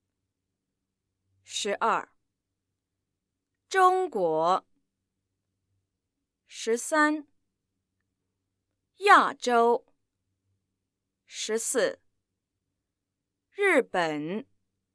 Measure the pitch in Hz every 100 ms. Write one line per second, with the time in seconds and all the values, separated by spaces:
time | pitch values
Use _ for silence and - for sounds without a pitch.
0 | _ _ _ _ _ _ _ _ _ _
1 | _ _ _ _ - - 208 - 226 175
2 | - _ _ _ _ _ _ _ _ _
3 | _ _ _ _ _ _ _ 381 370 370
4 | 359 220 170 156 165 185 - _ _ _
5 | _ _ _ _ _ _ _ _ _ _
6 | _ _ _ _ _ - 226 233 - 311
7 | 302 311 294 _ _ _ _ _ _ _
8 | _ _ _ _ _ _ _ _ _ _
9 | 403 339 202 277 247 240 233 240 - _
10 | _ _ _ _ _ _ _ _ _ _
11 | _ _ _ - - 220 - 254 175 -
12 | _ _ _ _ _ _ _ _ _ _
13 | _ _ _ _ _ - 392 302 - 190
14 | 160 151 151 208 - _ _ _ _